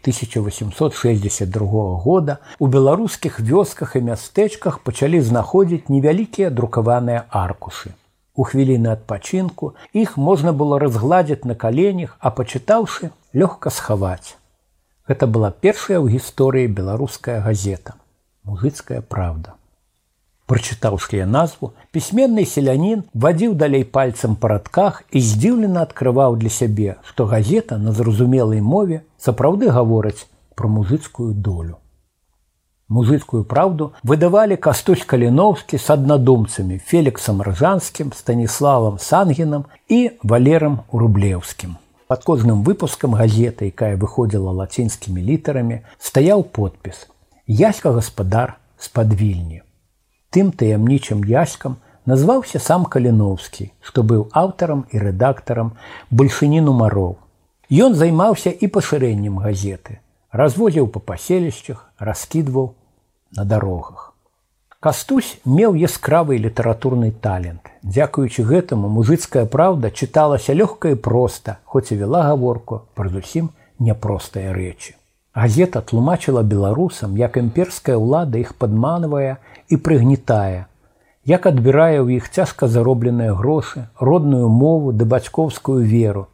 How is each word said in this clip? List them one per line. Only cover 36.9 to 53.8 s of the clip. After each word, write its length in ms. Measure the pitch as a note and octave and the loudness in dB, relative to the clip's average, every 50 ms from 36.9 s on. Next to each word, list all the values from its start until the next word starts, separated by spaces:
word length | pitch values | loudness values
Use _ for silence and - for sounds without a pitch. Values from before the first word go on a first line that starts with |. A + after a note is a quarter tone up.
| - E3+ D#3 C3+ G#2+ - - - G#2 G2 G2+ | 2 2 2 2 0 -2 -4 -2 -2 -2 -2
Ржанскім, 640 | G2+ F#2+ E2+ C#3+ F3+ G3 F3 - - - - D#3 C#3 | -2 0 0 2 2 2 0 -2 -6 -8 -8 -8 -8
Станіславам 880 | - - - - A#2 A#2+ A#2 A2 - - D3 C#3+ C#3 B2 A2+ G#2+ G2+ | -10 -6 -4 -2 0 0 0 -2 -2 0 2 2 4 4 2 0 -2
Сангінам 720 | G2 - - D#3+ F3+ G3+ F3 C3 - E3 D3+ D3 C#3+ C#3 - - _ _ | -4 -2 0 2 2 2 2 2 0 0 -2 -2 -4 -6 -10 -16 _ _
і 320 | - A3+ A#3+ B3 A#3 - - - | 0 2 2 2 0 -2 -4 0
Валерам 580 | G#2 A#2 B2 B2 C#3 D#3+ D#3+ D3+ D3 C#3 A2+ - - | 2 4 4 6 4 4 4 2 0 -2 -4 -6 -4
Рублеўскім. 880 | - A2+ A#2 A2+ G2+ G2+ G2+ G2+ F#2 F2+ - - - - - F2+ E2+ - _ _ _ _ _ - | -2 0 2 2 2 2 2 0 -2 -4 -6 -10 -14 -16 -16 -16 -16 -18 _ _ _ _ _ -4
Пад 160 | B2+ B2+ - | -4 -2 0
кожным 400 | - E3 B2+ A2 A#2 A2 G2+ G#2 | 0 2 2 4 4 2 4 2
выпускам 480 | D#3 G3+ - F#3 - - - - C3 A2+ | 2 0 0 -2 -6 -4 -4 -2 0 2
газеты, 560 | G#2+ A2+ A2+ G#2+ A2 A#2 A#2+ A2+ - G#2 G2 | 2 2 4 4 2 2 0 -2 -4 -6 -8
якая 240 | - - A#2 G#2+ G2+ F#2 | -4 -2 -2 -2 0 -2
выходзіла 480 | G#2 - - - A#2+ G#2 G#2 G2+ F#2+ F#2 F#2 F#2 F#2+ | -4 -2 -2 -2 0 0 0 -2 -2 -2 -4 -4 -6
лацінскімі 560 | F#2 - B2+ A#2+ A2 - - - G#2 F2+ F2+ | -6 -4 -4 -4 -4 -4 -6 -8 -8 -6 -4
літарамі, 640 | F2+ G#2+ D3+ D#3 - D#3 C#3 C3 A#2+ A#2 A#2 A2 - - - _ | -2 -2 -2 -2 -2 -4 -4 -2 -2 -4 -6 -8 -12 -18 -20 _
стаяў 400 | - - - C3+ C#3+ F3 G#3 G#3 | -14 -2 0 2 4 4 4 2
подпіс 640 | - - - A2+ G2+ F2+ - - - F#2+ - - - - _ _ _ _ _ _ _ | 0 -2 -4 -4 -4 -4 -4 -8 -14 -16 -16 -16 -20 -20 _ _ _ _ _ _ _
«Яська 480 | - A2 G#2+ F3+ G#3+ G3+ - - D#3+ A#2+ | -2 2 2 4 2 2 0 0 0 0
гаспадар 640 | A#2 A2 - - - G2 F#2 G#2 A2+ B2 - - - _ _ _ _ | 0 -2 -4 -6 -6 -4 -2 0 0 -2 -2 -6 -12 _ _ _ _
з-пад 320 | - - - A#2+ A2 G#2+ G#2+ | -20 -6 -2 0 2 2 2
Вільні». 480 | F#2+ G#2+ G#2 F#2+ F2 E2+ D#2+ D#2+ - - _ _ _ _ _ _ _ _ _ _ _ _ _ | 2 2 0 0 -2 -6 -8 -12 -14 -18 _ _ _ _ _ _ _ _ _ _ _ _ _
Тым 220 | - F3 G3 F#3+ - | 0 2 2 2 0
таямнічым 720 | - A#2 A2 G#2+ G#2 A2 B2 C#3 C#3 - - A2 G#2 G2+ | 0 0 0 2 2 2 2 2 0 0 -2 -4 -2 0
Яськам 520 | G2+ A#2 C#3+ E3 - - - - C3+ B2+ - _ _ _ _ _ | 0 2 2 0 0 -4 -8 -10 -10 -10 -12 _ _ _ _ _
назваўся 540 | B2+ C3 C3 C#3+ F#3+ B3+ C4+ A#3+ - - D3+ | 0 2 4 4 4 2 2 0 -4 -6 -4
сам 240 | - - D#3+ F3+ F3 | 0 0 0 0 0
Каліноўскі, 840 | - - C3+ B2 B2 A2+ G#2+ G#2 G2+ F#2+ F2+ - - - - G2 G2 - _ | 0 0 0 2 4 4 4 2 0 -2 -4 -8 -14 -14 -14 -14 -14 -16 _